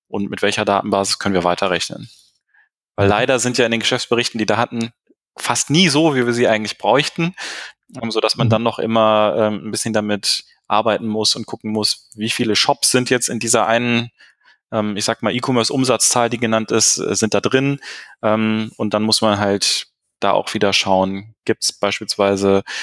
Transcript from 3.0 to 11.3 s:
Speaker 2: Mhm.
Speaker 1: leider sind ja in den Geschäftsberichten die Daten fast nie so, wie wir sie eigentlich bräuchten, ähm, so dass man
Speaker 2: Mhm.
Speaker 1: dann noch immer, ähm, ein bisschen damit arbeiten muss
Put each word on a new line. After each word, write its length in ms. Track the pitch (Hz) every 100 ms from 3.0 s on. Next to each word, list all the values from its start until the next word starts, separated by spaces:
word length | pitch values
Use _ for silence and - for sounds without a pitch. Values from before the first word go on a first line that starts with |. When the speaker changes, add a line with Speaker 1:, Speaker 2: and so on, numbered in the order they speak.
| 101
Speaker 2:
Mhm. 40 |
Speaker 1:
leider 280 | 104 127 127
sind 180 | 123 123
ja 100 | 117
in 40 |
den 80 | 113
Geschäftsberichten 600 | - 127 - 117 - 113
die 80 | 104
Daten 460 | 107 120 117 113 - _ _ _ -
fast 320 | - 117 -
nie 180 | 151 180
so, 280 | 139 165 131
wie 100 | 120
wir 60 |
sie 160 | 117 107
eigentlich 280 | 107 107 -
bräuchten, 600 | 101 127 143 - 170 - - - - - _ 117
ähm, 80 | 113
so 80 | 110
dass 160 | 110
man 140 | 120 117
Speaker 2:
Mhm. 20 |
Speaker 1:
dann 120 | 110
noch 160 | 117 -
immer, 560 | 110 113 110 107 107 85
ähm, 300 | 107 101 107
ein 20 |
bisschen 220 | 110 117
damit 500 | 107 104 101 - - - _ -
arbeiten 400 | 104 110 101 113
muss 300 | 107 107